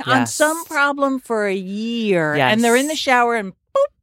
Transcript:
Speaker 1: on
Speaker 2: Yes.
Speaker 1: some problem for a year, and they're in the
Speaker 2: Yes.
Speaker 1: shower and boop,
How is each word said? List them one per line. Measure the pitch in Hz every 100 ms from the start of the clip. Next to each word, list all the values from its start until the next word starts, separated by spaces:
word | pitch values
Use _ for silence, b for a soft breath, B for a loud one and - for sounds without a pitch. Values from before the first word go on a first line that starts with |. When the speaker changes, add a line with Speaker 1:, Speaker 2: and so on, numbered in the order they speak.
| 233
Speaker 1:
on | 254
Speaker 2:
Yes. | 233
Speaker 1:
some | - 311 330
problem | 330 302 285 285 277 262
for | - 220 208
a |
year, | 190 185 202 226 233 214 175 151
and | 147 127 220
they're | 233 247
in | 294
the |
Speaker 2:
Yes. | 311
Speaker 1:
shower | 269 247 240 233
and | 190
boop, | - _ 554 571 _